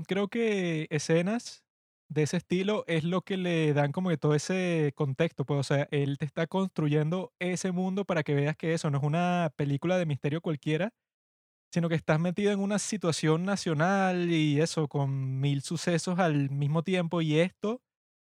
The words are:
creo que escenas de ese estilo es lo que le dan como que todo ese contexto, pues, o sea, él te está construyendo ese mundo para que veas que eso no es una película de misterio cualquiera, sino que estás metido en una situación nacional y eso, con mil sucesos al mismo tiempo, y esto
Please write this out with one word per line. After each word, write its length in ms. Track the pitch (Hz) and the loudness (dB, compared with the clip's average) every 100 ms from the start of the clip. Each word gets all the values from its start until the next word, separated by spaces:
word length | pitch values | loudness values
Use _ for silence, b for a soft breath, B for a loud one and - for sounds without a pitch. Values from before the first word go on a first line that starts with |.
| 160 | -6
creo 200 | 190 202 | -4 -2
que 580 | 233 226 202 180 160 156 | -2 -2 0 -2 -4 -4
escenas 760 | 156 - 165 175 233 - - _ _ _ _ - | -4 2 2 2 -2 -6 -16 _ _ _ _ -6
de 140 | 147 | -2
ese 120 | 151 180 | 0 -2
estilo 460 | - 180 196 214 - | -2 -2 0 -2 0
es 160 | 165 | -2
lo 180 | 160 185 | 0 -2
que 140 | - 190 | -2 -2
le 360 | 180 170 156 | 0 2 2
dan 200 | 147 143 | 2 0
como 160 | 143 185 | 0 -2
que 60 | 160 | 0
todo 160 | 151 | 2
ese 580 | 151 - 185 180 165 147 - | 2 0 -2 0 0 0 0
contexto, 480 | 147 135 165 - 139 | -2 0 0 -2 -2
pues, 140 | 143 | -2
o 20 | |
sea, 240 | 135 143 143 | 0 0 0
él 260 | 147 139 139 | 0 -2 -2
te 60 | |
está 220 | 151 - 165 | -6 -4 -2
construyendo 840 | 190 190 - 156 147 151 180 180 - | -2 -2 0 0 2 0 -2 -6 -6
ese 320 | 180 175 190 | -4 -2 -2
mundo 340 | 180 185 190 | -2 -2 -2
para 200 | 202 170 | -2 -2
que 100 | 151 | 0
veas 220 | 143 143 156 | 0 0 -2
que 180 | 160 | -2
eso 160 | 165 160 | -2 0
no 80 | 139 | 0
es 60 | |
una 480 | 147 160 175 175 165 - | 0 0 2 2 0 -2
película 400 | 147 139 170 185 | -2 0 0 0
de 100 | 165 | 0
misterio 340 | 139 151 156 | -2 -2 -4
cualquiera, 500 | 180 151 - 156 202 - _ _ _ _ _ _ _ | -4 -4 -2 -2 -2 -8 _ _ _ _ _ _ _
sino 160 | 175 170 | -2 0
que 80 | 165 | 0
estás 240 | - 156 | 2 2
metido 320 | 175 175 202 | 2 0 0
en 80 | 202 | 2
una 180 | 196 208 | 0 -2
situación 640 | - 208 175 147 156 160 | -2 -2 -2 0 2 2
nacional 840 | 185 196 - 151 170 196 190 180 175 | 2 -2 0 2 4 4 2 2 2
y 280 | 165 156 143 | 2 4 4
eso, 280 | 165 - 151 | 2 0 -2
con 520 | 147 139 135 135 131 | -2 -2 -2 -2 -2
mil 220 | 143 139 | 0 0
sucesos 560 | - 170 - 165 185 180 | -2 -4 0 0 0 2
al 320 | 180 147 139 | 2 2 0
mismo 320 | 139 143 160 | 0 0 0
tiempo, 380 | 165 185 170 175 | 0 0 0 0
y 160 | 160 151 | 2 2
esto 420 | 180 - 208 175 _ _ _ _ | 2 0 -6 -6 _ _ _ _